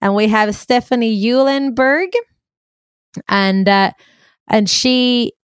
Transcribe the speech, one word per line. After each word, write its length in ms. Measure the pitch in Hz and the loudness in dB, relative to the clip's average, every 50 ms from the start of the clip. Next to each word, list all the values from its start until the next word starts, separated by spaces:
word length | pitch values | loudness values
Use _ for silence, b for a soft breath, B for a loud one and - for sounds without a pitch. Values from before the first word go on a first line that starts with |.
And 140 | - 196 202 | -2 -2 0
we 140 | 208 214 214 | 2 2 2
have 260 | 214 214 214 208 208 | 2 2 0 0 -2
Stephanie 580 | - - - 247 247 240 - 254 240 233 226 220 196 202 | -6 -2 -2 0 0 0 -2 -2 -2 0 0 -2 0 0
Eulenberg, 840 | 233 247 262 269 269 277 277 277 277 233 247 262 262 285 320 381 370 427 480 466 - _ _ _ _ _ _ _ _ _ _ _ _ _ _ _ _ - - - - | 0 2 2 2 2 0 -2 -2 -4 -2 0 0 0 0 0 -2 -2 -4 -6 -6 -8 _ _ _ _ _ _ _ _ _ _ _ _ _ _ _ _ -18 -14 -6 -2
and, 400 | 196 196 196 190 190 190 190 202 | -2 0 0 0 0 0 2 2
uh, 240 | 196 196 196 - - b b b b b b b b b _ - | 2 2 2 0 -2 b b b b b b b b b _ -2
and 200 | - 220 208 180 | 0 0 0 0
she, 640 | - - - 254 254 254 247 247 247 240 233 - - _ _ | -2 -2 0 0 0 2 0 0 0 0 -2 -4 -6 _ _